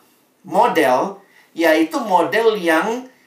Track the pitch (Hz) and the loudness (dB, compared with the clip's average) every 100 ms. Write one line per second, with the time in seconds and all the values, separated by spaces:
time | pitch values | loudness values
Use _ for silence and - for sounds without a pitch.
0 | _ _ _ _ - 180 233 160 135 127 | _ _ _ _ -6 0 0 2 2 2
1 | 180 196 _ _ _ - 165 156 320 294 | -2 -8 _ _ _ -2 2 2 0 -4
2 | 220 180 165 208 226 208 165 160 202 247 | -2 0 0 0 0 0 0 0 0 -6
3 | 254 _ | -10 _